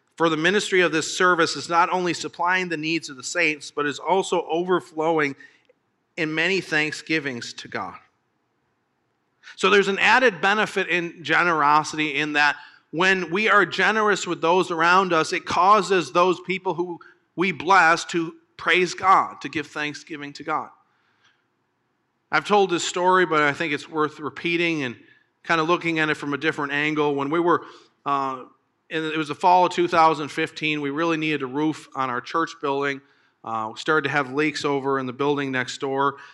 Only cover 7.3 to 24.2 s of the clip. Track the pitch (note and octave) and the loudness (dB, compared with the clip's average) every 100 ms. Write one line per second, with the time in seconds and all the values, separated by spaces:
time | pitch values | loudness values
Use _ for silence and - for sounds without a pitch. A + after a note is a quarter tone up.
7.3 | A#2+ A2 - B2 A#2+ F#2 - _ _ _ | -8 -12 -14 -12 -10 -10 -12 _ _ _
8.3 | _ _ _ _ _ _ _ _ _ _ | _ _ _ _ _ _ _ _ _ _
9.3 | _ - - F#3+ G3+ G3 F#3+ F#3 A#3+ B3+ | _ -20 -2 4 4 4 2 4 4 4
10.3 | E3+ F#3+ G#3+ G3+ G3 E3 F3 E3+ E3 C#3 | 2 0 2 0 -2 -2 -2 -4 -8 -2
11.3 | D#3 F3 D#3 D3 D3+ D3+ D#3 D3+ C#3 D3+ | 2 2 4 4 4 2 -4 -2 -2 -2
12.3 | D3 D3 C#3 - _ _ D3+ F#3 F#3+ E3+ | 2 2 0 -10 _ _ 0 2 2 0
13.3 | F3+ G#3+ G3+ E3+ C#3 F#3+ A3 G#3+ F#3 F#3 | -2 4 4 2 2 2 2 2 0 -2
14.3 | D#3+ E3 F3+ F3 E3 E3 F#3 F#3+ E3 D#3 | -2 2 2 0 2 4 4 4 2 0
15.3 | F3 - - F#3 G#3+ F3 F#3+ C#3+ E3 F#3 | -2 -4 2 6 6 4 0 2 2 4
16.3 | E3+ F3 F#3 F#3 D#3+ F3+ E3 - _ _ | 2 -4 -6 -4 -4 -6 -8 -18 _ _
17.3 | - F#3+ C#3+ D3 F#3+ E3 E3+ - F3 D#3+ | -4 -2 -2 4 6 6 4 0 -4 -4
18.3 | - _ - F3 E3+ F3+ - F#3+ F3+ G#2+ | -8 _ -8 0 2 0 -2 4 4 4
19.3 | F#2+ D3 D3+ C#3+ D#3 D3 D3 - D3+ C#3+ | -6 -10 -8 -8 -8 -8 -8 -14 -14 -14
20.3 | C#3+ D3 D3+ A2 _ _ _ _ _ _ | -14 -6 -4 -6 _ _ _ _ _ _
21.3 | _ _ _ _ _ _ _ _ _ - | _ _ _ _ _ _ _ _ _ -4
22.3 | D3+ D3+ G3+ F#3+ E3+ - F3+ F3+ F#3 E3+ | -2 2 2 4 0 -2 0 4 4 4
23.3 | D#3 D3 C#3 E3 C#3+ - D#3+ D3+ D3+ | 2 2 0 -4 -4 -6 -4 -4 -4